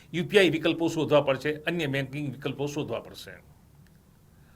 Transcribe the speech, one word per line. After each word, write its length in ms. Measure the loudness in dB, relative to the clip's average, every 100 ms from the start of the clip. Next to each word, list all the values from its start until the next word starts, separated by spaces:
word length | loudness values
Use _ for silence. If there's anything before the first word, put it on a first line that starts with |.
| -8
યુપીઆઈ 360 | -6 2 6 6
વિકલ્પો 380 | 4 0 0 0
શોધવા 320 | 0 4 4
પડશે, 320 | 4 2 -2
અન્ય 340 | -4 -4 -2 -2
બેન્કિંગ 460 | -2 -4 -6 -8
વિકલ્પો 340 | -6 -6 -4 -4
શોધવા 340 | -4 -4 -6
પડશે. 300 | -8 -16 -16 -18 -20 -20 -20 -20 -20 -20 _ -20 -20 -20 -20